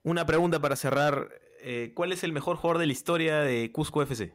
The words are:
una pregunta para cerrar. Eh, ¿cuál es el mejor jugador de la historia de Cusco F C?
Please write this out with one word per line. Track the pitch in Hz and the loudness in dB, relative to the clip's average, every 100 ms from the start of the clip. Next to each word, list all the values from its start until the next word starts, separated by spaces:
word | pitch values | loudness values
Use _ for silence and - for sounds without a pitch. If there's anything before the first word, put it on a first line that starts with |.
una | - 170 160 | -4 -2 2
pregunta | 160 175 160 | 2 2 2
para | 143 | 0
cerrar. | 135 135 139 147 143 - - - - | 0 0 2 2 0 -4 -12 -20 -16
Eh, | 139 120 117 | -8 -6 -6
¿cuál | 139 175 | -4 -2
es | 180 | -2
el | 180 | -4
mejor | 151 170 175 | -2 -2 0
jugador | 170 170 | 2 2
de | 160 | 2
la | |
historia | 131 - 170 160 151 | 0 -2 0 2 2
de | 143 120 117 | 2 2 0
Cusco | 156 151 156 | -2 -2 0
F | 139 120 | 0 -2
C? | 92 | -6